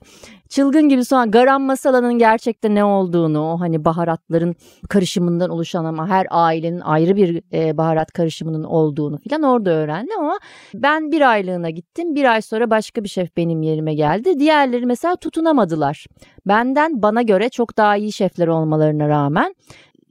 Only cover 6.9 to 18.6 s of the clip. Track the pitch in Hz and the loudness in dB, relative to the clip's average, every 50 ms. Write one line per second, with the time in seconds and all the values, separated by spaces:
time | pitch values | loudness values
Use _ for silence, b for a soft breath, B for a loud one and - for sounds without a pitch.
6.9 | 156 156 165 175 196 202 202 170 170 165 - _ - 160 160 160 151 151 160 165 | 0 2 2 2 4 2 2 2 0 -4 -6 _ -4 -2 -2 -2 0 0 0 0
7.9 | 160 160 160 - - - 170 165 - - 165 160 160 156 160 - 170 165 156 156 | 0 0 -2 -4 -4 -4 -4 -2 -4 -6 -8 -6 -6 -6 -6 -2 0 0 0 0
8.9 | 143 151 151 147 147 147 - 214 277 320 302 269 254 240 208 185 165 156 156 151 | 0 -2 -4 -4 -6 -8 -8 -6 -4 0 2 2 2 2 2 0 0 0 0 -2
9.9 | 151 170 226 339 440 403 311 294 359 403 B B B B B B B 285 226 277 | -4 -6 -6 -8 -6 -6 -4 -4 -4 -6 B B B B B B B -4 -2 0
10.9 | 302 320 311 294 294 320 285 262 226 208 190 180 180 175 170 165 160 170 170 _ | 0 0 -2 -2 0 2 4 4 2 2 0 -4 -6 -6 -6 -6 -8 -10 -12 _
11.9 | _ - 339 349 285 294 277 247 226 220 208 - 226 220 233 220 220 220 214 - | _ -8 -6 -4 -2 0 2 2 2 0 -2 -4 -4 -2 -2 0 0 0 -2 -2
12.9 | - 240 208 196 - 190 180 160 - - 170 165 165 160 156 156 156 156 156 156 | -8 -8 -8 -6 -4 -4 -6 -4 -2 -2 -2 -2 -2 -2 -2 -2 -2 -2 -2 -2
13.9 | 156 147 151 147 160 202 247 370 359 262 285 311 311 294 277 262 240 247 240 240 | -2 0 0 0 0 0 0 0 0 2 2 2 4 4 2 2 0 -2 -2 -2
14.9 | 247 - - 339 359 - - 320 - 330 320 330 311 269 208 165 165 156 147 139 | -2 -2 -2 -2 -4 -4 -6 -8 -4 -2 0 2 2 2 2 0 0 -2 -2 -2
15.9 | 151 - - - _ b b b b b b 190 202 220 240 254 269 294 302 330 | -2 -6 -10 -20 _ b b b b b b 0 0 2 2 0 0 0 0 0
16.9 | 320 226 190 214 208 233 247 214 196 185 214 262 - - 233 - - - 214 208 | 0 0 0 0 2 2 2 2 2 2 2 0 -2 -2 -4 -2 0 0 2 2
17.9 | 208 208 208 214 202 - 208 180 - - 175 165 165 160 | 2 0 -2 -4 -4 -2 -2 -2 0 0 0 0 0 0